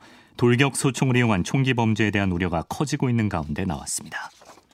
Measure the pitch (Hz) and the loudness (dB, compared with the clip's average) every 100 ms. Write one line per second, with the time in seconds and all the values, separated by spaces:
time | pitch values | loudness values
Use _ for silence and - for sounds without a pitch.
0 | - - - - 120 120 139 120 143 123 | -18 -20 -20 0 2 4 2 2 -2 0
1 | 135 123 120 98 - 135 131 120 113 107 | 2 4 4 2 0 0 0 2 2 2
2 | 107 104 98 87 90 82 - - 151 147 | 2 2 0 0 0 -2 -4 -4 -4 -2
3 | 131 117 107 90 76 76 95 73 - - | -2 0 -2 -2 -4 -4 -4 -6 -8 -10
4 | - - - - - - _ | -10 -12 -14 -18 -20 -20 _